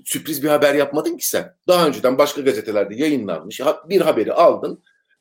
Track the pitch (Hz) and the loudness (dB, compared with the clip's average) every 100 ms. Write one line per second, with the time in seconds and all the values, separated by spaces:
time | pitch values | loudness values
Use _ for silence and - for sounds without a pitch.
0 | - 139 - 147 151 147 143 143 143 151 | -10 -8 -8 -4 0 2 4 2 0 -2
1 | - - - 92 - _ - 180 156 113 | -4 -4 -4 -4 -6 _ 0 2 2 2
2 | 127 135 143 147 131 107 110 104 101 110 | 0 2 0 0 -2 -2 -2 -4 -4 -2
3 | 156 139 98 78 87 - 139 151 160 190 | -2 -2 -4 -8 -10 -4 -2 -4 0 2
4 | 160 117 101 151 160 104 151 - _ _ | 2 0 0 4 4 4 -4 -10 _ _
5 | _ _ | _ _